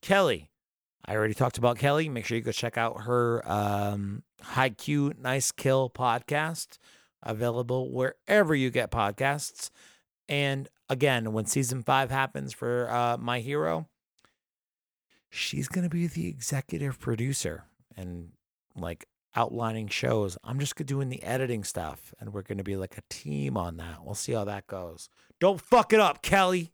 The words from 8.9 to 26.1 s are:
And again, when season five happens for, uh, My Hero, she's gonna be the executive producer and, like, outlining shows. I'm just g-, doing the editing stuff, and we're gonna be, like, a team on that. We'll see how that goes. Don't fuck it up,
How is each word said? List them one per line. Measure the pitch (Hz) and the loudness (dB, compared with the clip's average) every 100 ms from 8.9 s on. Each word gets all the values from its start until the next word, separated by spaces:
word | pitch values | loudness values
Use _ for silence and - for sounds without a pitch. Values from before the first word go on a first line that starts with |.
| 117 101 101 135 143 - - - _ - _ _ _ - | 2 0 2 0 0 -4 -10 -14 _ -20 _ _ _ -4
And | 143 143 135 135 _ _ | 0 0 -2 -6 _ _
again, | 135 143 127 113 | 2 4 2 0
when | 107 107 | -2 0
season | - 127 127 | 0 0 -2
five | 117 135 131 | 2 2 2
happens | 135 135 139 135 | 0 -2 -4 -8
for, | - 123 123 120 | -6 -2 -2 0
uh, | 120 120 120 | 0 2 0
My | 120 123 | -2 -4
Hero, | 117 143 160 165 160 _ _ _ _ _ _ _ _ _ _ _ _ _ _ | -2 -2 0 -2 -4 _ _ _ _ _ _ _ _ _ _ _ _ _ _
she's | - - 143 135 | -6 -4 -4 -4
gonna | 185 175 | -2 0
be | 165 170 | 0 -2
the | 165 170 | -2 -6
executive | 147 117 139 - 117 139 127 | -6 -4 -4 -4 -4 -4 -4
producer | - 113 123 139 - 80 - _ _ - | -2 0 0 -2 -4 -6 -12 _ _ -12
and, | 92 87 85 - _ _ _ - | -10 -10 -12 -18 _ _ _ -8
like, | 85 85 - _ _ - | -8 -8 -12 _ _ -2
outlining | 117 120 113 110 107 | -2 0 -2 -2 -4
shows. | - 127 113 101 92 | -2 0 2 0 -4
I'm | - 127 | -6 -4
just | 143 - | -4 -4
g-, | |
doing | 143 139 135 | -4 -2 -4
the | 127 | -6
editing | - 127 131 117 | -4 -2 0 -2
stuff, | 98 - 80 - - - | -4 -6 -6 -8 -16 -14
and | 107 | -10
we're | 101 | -10
gonna | 95 101 | -6 -6
be, | 98 98 | -4 -4
like, | 95 - | -6 -10
a | - | -14
team | - - 71 69 67 | -14 -6 -4 -2 -2
on | 87 82 | -4 -6
that. | 82 82 - | -12 -14 -10
We'll | 101 | -8
see | - | -4
how | 120 101 | -2 -2
that | 101 - | -6 -10
goes. | 95 90 82 - _ _ _ | -10 -10 -14 -20 _ _ _
Don't | 185 190 | 4 4
fuck | - 247 208 | 6 6 8
it | 220 | 6
up, | 196 | 6